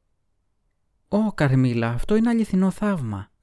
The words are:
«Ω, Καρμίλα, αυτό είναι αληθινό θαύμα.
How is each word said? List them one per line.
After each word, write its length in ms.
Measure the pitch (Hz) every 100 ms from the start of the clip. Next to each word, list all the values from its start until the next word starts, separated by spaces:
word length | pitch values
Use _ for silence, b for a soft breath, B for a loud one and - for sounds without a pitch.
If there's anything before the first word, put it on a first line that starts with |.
| _ _ _ _ _ _ _ _ _ _ -
«Ω, 260 | 202 220
Καρμίλα, 560 | - 143 131 127 117 117
αυτό 260 | 120 - 208
είναι 140 | 233
αληθινό 420 | 233 214 185 190
θαύμα. 600 | - 208 185 117 98 104 _